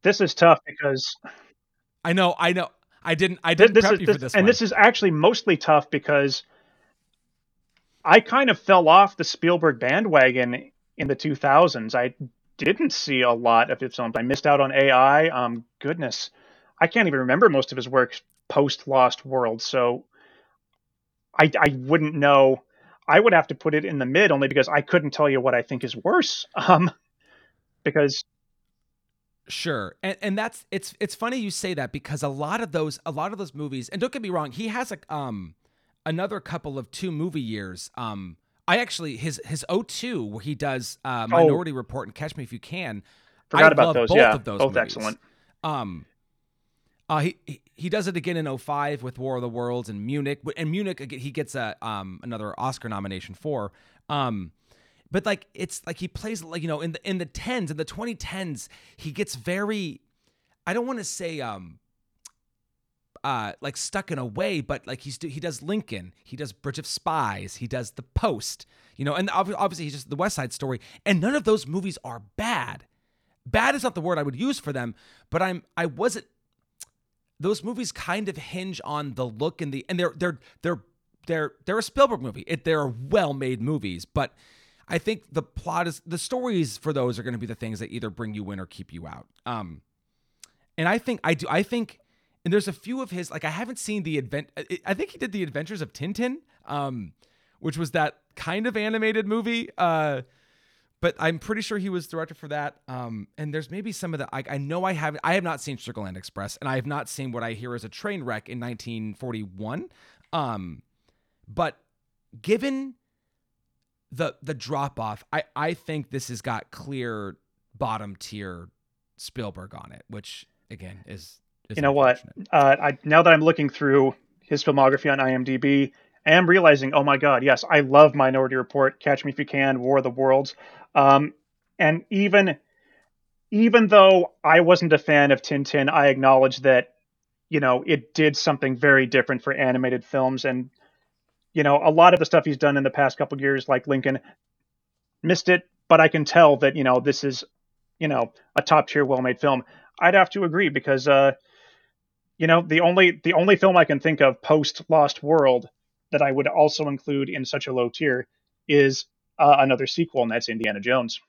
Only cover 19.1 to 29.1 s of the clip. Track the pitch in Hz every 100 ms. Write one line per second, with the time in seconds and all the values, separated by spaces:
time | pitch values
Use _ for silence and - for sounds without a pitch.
19.1 | - 135 131 117 113 - 135 120 123 _
20.1 | _ _ _ _ _ _ _ _ _ _
21.1 | _ _ - 156 - 147 131 127 160 151
22.1 | 156 143 139 135 131 _ _ _ _ -
23.1 | 160 226 170 - 139 160 151 180 147 127
24.1 | 147 202 143 135 127 131 147 139 175 147
25.1 | - 147 135 127 120 - 131 123 117 170
26.1 | 349 - - - - - 170 175 - _
27.1 | _ _ _ _ _ _ _ 147 151 143
28.1 | 135 - _ _ _ _ _ _ _ _